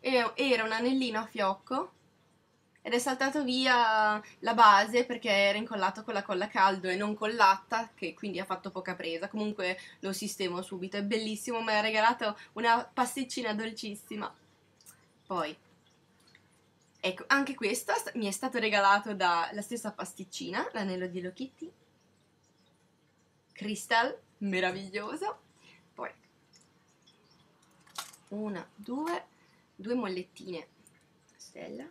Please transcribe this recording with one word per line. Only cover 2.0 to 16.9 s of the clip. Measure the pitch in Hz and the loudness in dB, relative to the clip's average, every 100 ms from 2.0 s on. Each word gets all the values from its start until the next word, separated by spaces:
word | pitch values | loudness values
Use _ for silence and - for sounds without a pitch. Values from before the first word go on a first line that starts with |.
| _ _ _ _ _ _ _ _ | _ _ _ _ _ _ _ _
ed | - | -2
è | 240 | -2
saltato | 262 262 269 294 | 0 0 0 0
via | 262 254 262 247 233 220 214 214 - - | 0 2 4 6 6 4 4 2 -4 -6
la | - 226 | -2 8
base | 220 202 214 240 247 | 10 10 6 2 0
perché | 240 233 | -2 2
era | 202 196 208 | 4 6 4
incollato | 233 214 185 - | -2 0 0 -2
con | 214 208 | -4 -4
la | |
colla | 196 185 208 | -2 -2 -2
caldo | 233 190 190 185 | 4 4 4 -2
e | 185 | -2
non | 208 | -2
con | 214 214 233 | -2 -2 6
latta, | 196 190 - 226 226 | 6 6 0 -4 -4
che | - 170 165 | -8 -10 -8
quindi | 208 175 | -8 -6
ha | 190 | -6
fatto | 185 196 | -6 -6
poca | 190 185 180 | -10 -8 -6
presa. | 165 165 196 | -6 -6 -6
Comunque | 220 214 208 180 185 - - | -4 -4 -2 -4 -4 -10 -10
lo | 196 | -8
sistemo | 190 208 - 190 175 | -6 -6 -4 -4 -4
subito, | 185 185 185 202 | -6 -8 -6 -6
è | |
bellissimo, | 202 220 220 214 - 233 | -2 -2 -2 -6 -4 -4
mi | 220 | 2
ha | 214 | 2
regalato | 214 220 220 240 220 208 - | 2 4 4 4 -2 -4 -12
una | - 233 233 | -2 2 2
pasticcina | - - 240 - 254 - 233 | 2 -2 -2 -2 -6 -4 -4
dolcissima. | 214 226 214 220 208 - 214 202 - _ _ _ _ - - _ _ _ | -2 -4 -6 -10 -10 -12 -10 -10 -12 _ _ _ _ -20 -20 _ _ _
Poi, | 185 165 302 _ _ _ _ _ _ _ _ _ _ _ _ _ | -4 -4 -6 _ _ _ _ _ _ _ _ _ _ _ _ _